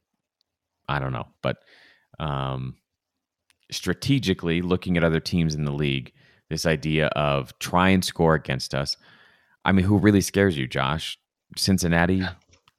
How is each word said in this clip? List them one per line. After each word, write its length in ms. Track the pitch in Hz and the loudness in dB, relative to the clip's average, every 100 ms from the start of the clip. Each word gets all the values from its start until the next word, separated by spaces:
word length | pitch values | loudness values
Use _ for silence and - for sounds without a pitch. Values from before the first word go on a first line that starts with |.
| - _ _ _ _ _ _ _ - | -20 _ _ _ _ _ _ _ -8
I 100 | 139 | -4
don't 140 | 131 | -4
know. 140 | 127 - _ | -6 -10 _
But, 160 | - - _ - - _ _ - | -6 -6 _ -20 -20 _ _ -8
um, 580 | 78 67 67 65 65 - _ _ _ _ _ _ _ _ _ | -4 -4 -4 -6 -10 -14 _ _ _ _ _ _ _ _ _
strategically, 920 | - 90 87 135 139 95 90 85 85 | -8 -6 -4 0 0 0 -2 0 -2
looking 340 | 87 90 - 87 | 0 -2 0 0
at 80 | |
other 160 | 82 80 | 2 0
teams 340 | - 90 80 | 0 0 0
in 100 | 76 | -2
the 80 | 73 | -4
league, 400 | 71 73 67 62 _ _ _ _ | -2 -2 -2 -6 _ _ _ _
this 180 | 80 85 | -4 0
idea 400 | 80 80 78 76 | 0 0 0 0
of 480 | - 73 69 64 - | 0 0 0 -4 -10
try 320 | - 87 92 | -2 2 4
and 140 | 95 | 4
score 300 | - - 82 | 0 0 2
against 400 | 78 - 67 - | 2 0 -6 -4
us. 220 | 67 71 - - - _ _ _ _ | -6 -6 -8 -16 -20 _ _ _ _
I 80 | - | 2
mean, 120 | 95 | 2
who 140 | 92 104 | 4 4
really 220 | 101 101 | 6 4
scares 360 | - 98 98 73 | 4 2 2 0
you, 100 | 64 | -4
Josh? 520 | 67 67 78 - - _ _ _ - | -2 -2 -4 -6 -12 _ _ _ -4
Cincinnati, 680 | - 92 87 85 85 95 92 87 _ _ _ | 0 2 2 2 2 0 -2 -8 _ _ _